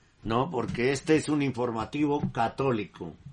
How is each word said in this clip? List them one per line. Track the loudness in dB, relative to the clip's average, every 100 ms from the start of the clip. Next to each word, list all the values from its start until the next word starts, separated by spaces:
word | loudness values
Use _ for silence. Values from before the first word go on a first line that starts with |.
| _ _
¿no? | 0 0 2
Porque | -2 -2 0 2
este | 0 4 4
es | 4
un | 0
informativo | 0 0 -2 -2 -4 0 0 2 -2
católico. | 0 -2 0 0 0 -4 -8 -12 -12 -20